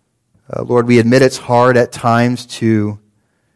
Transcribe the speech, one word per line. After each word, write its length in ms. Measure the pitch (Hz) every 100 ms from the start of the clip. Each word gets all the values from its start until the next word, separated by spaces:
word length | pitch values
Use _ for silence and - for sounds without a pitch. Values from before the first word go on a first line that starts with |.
| _ _ _ _ -
Uh, 120 | -
Lord, 240 | 120 120 120
we 100 | 120
admit 240 | 113 131
it's 160 | 131 -
hard 400 | - 120 123 120
at 140 | 120
times 560 | - 120 117 120 120 -
to 500 | - 113 110 104 104 _ _ _ _ _